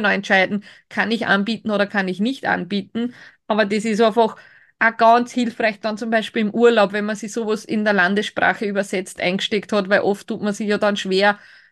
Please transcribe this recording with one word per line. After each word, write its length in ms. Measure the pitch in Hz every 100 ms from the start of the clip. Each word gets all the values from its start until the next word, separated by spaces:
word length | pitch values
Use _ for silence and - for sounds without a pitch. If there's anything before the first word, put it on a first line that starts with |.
noch 80 | 208
entscheiden, 560 | 190 196 196 185 202 - - _
kann 200 | - 196
ich 160 | 226 -
anbieten 460 | 196 202 220 220
oder 160 | 202 202
kann 220 | 208 190
ich 100 | 185
nicht 260 | 220 269 -
anbieten. 680 | 185 175 202 - 226 240 - - _ -
Aber 160 | 214 208
das 200 | 214 226
ist 160 | 208
einfach 340 | 226 220 220 - - - _ -
auch 180 | 226 226
ganz 340 | 226 233 240
hilfreich 480 | 254 233 - 226 214
dann 180 | 220 214
zum 120 | 233
Beispiel 320 | 226 214 233
im 80 | 214
Urlaub, 380 | 214 240 226 196
wenn 140 | 208 208
man 100 | 208
sich 160 | 214
sowas 320 | 233 220 214
in 220 | - 220 214
der 80 |
Landessprache 720 | 202 180 202 - - - 185 202
übersetzt 560 | 202 202 190 190 -
eingesteckt 500 | 175 190 - 208 -
hat, 160 | 208 190
weil 140 | 202
oft 260 | - 202 -
tut 140 | 220
man 120 | 208
sich 140 | 202 214
ja 100 | 208
dann 200 | 208 208
schwer, 420 | 190 190 202 202 - - _